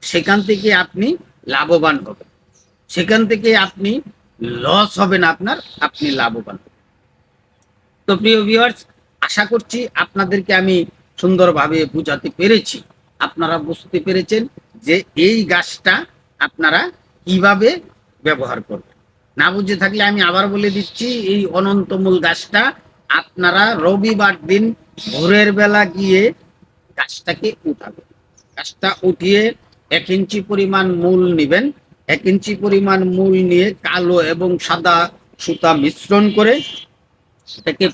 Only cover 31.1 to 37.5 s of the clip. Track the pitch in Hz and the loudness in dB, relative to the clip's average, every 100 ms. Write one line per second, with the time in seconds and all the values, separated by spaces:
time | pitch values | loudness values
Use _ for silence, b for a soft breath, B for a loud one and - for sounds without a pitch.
31.1 | 185 180 170 143 175 277 - _ _ - | 2 2 2 2 2 0 -6 _ _ -6
32.1 | 165 190 190 202 202 202 196 196 190 185 | -4 0 -2 -2 -4 0 2 2 0 0
33.1 | 180 190 190 185 175 196 196 165 175 175 | 0 2 2 2 2 2 -2 -4 -2 0
34.1 | 180 156 170 180 180 - 170 170 170 175 | 2 0 -2 -2 -2 -2 -2 2 2 0
35.1 | - _ _ - 160 165 165 139 - - | -6 _ _ -8 -2 2 2 0 -4 0
36.1 | 202 208 208 214 277 - - - _ _ | 2 4 4 2 2 -2 -14 -20 _ _
37.1 | _ _ _ - | _ _ _ -20